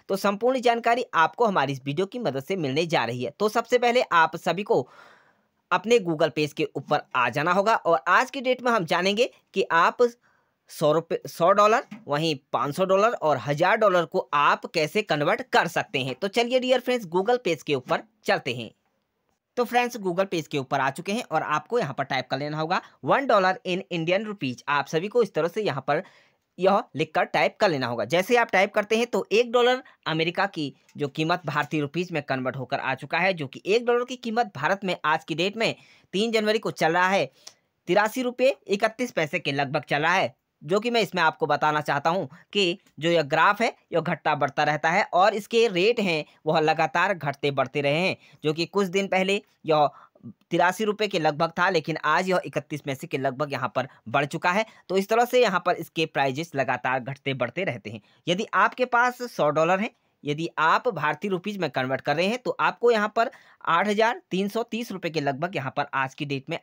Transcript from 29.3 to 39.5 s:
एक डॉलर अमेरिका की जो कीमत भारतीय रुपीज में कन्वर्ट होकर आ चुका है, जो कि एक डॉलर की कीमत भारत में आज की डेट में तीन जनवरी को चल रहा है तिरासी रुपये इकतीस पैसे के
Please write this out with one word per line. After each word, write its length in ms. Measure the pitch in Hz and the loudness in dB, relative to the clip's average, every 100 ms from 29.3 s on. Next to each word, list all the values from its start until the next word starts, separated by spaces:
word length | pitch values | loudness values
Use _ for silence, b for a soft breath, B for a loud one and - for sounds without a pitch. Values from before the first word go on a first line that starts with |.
एक 200 | 208 240 | 2 2
डॉलर 300 | 247 240 254 - B 147 | 4 4 2 -4 B -4
अमेरिका 400 | 160 165 170 196 | -2 -2 -2 -4
की 240 | 170 143 - b - | -4 -8 -8 b -8
जो 120 | 143 | -6
कीमत 320 | 156 156 175 151 | -2 -2 -2 -2
भारतीय 340 | 147 147 156 | -4 -2 -2
रुपीज 300 | 143 170 180 | -4 -4 -4
में 100 | 160 | -4
कन्वर्ट 320 | - 131 127 131 | -4 -4 -4 -6
होकर 240 | 123 135 | -6 -6
आ 140 | 131 | -4
चुका 240 | 135 143 165 | -6 -4 0
है, 140 | 185 | 0
जो 120 | 175 135 | -2 -6
कि 160 | 127 165 | -8 0
एक 200 | 220 240 | 0 2
डॉलर 180 | 240 | 0
की 120 | 247 247 | -2 -8
कीमत 340 | 233 220 220 135 | -6 -2 -2 -2
भारत 280 | 151 196 | -2 0
में 120 | 185 175 | -2 -2
आज 200 | 151 160 | 0 -2
की 100 | - | -2
डेट 220 | 160 185 220 | -2 -2 0
में 180 | 202 - b b b | -4 -4 b b b
तीन 180 | 185 233 | -4 0
जनवरी 260 | 220 208 220 | 0 0 0
को 120 | 190 | -2
चल 200 | - 160 | 0 0
रहा 160 | 175 185 | 2 2
है 220 | 196 143 B B B B _ - | 2 -2 B B B B _ 0
तिरासी 340 | 185 214 254 | 2 2 -2
रुपये 340 | 247 240 262 302 - | -6 0 0 0 -2
इकतीस 420 | 202 220 - 247 | -2 -2 -4 -6
पैसे 260 | - 156 180 | -4 -2 -4
के 140 | 147 | -4